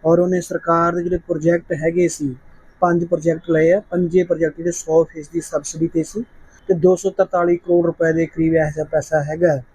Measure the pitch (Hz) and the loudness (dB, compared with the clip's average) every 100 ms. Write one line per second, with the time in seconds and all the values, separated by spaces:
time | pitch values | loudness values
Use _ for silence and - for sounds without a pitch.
0 | 160 170 180 180 170 175 - 170 170 170 | 2 2 2 0 -4 -6 0 2 2 0
1 | 175 175 - 165 160 170 - 160 160 170 | -4 -4 -4 -2 0 0 -2 -4 -2 0
2 | 170 - 143 127 - - - _ 180 170 | 0 0 -6 -6 -16 -20 -20 _ 0 0
3 | 170 170 160 160 - 160 160 190 - 180 | 0 -2 -2 -2 0 2 4 2 0 -4
4 | 175 180 175 160 160 151 170 170 - 160 | 0 2 2 0 -2 -2 -6 -6 0 0
5 | 160 165 147 170 - - - 160 165 165 | 0 -6 -8 -8 -4 -6 -6 -4 -2 -2
6 | 156 214 247 - - - - 180 180 185 | -4 -8 -10 -16 -20 -20 -4 2 2 2
7 | 196 185 185 180 175 175 - 175 170 165 | -2 -2 -2 0 0 0 2 2 2 0
8 | 165 165 165 - 160 160 151 151 151 156 | 0 0 -2 0 2 2 0 -4 -4 -4
9 | 139 156 147 156 170 139 123 | 0 -2 -2 0 2 2 -6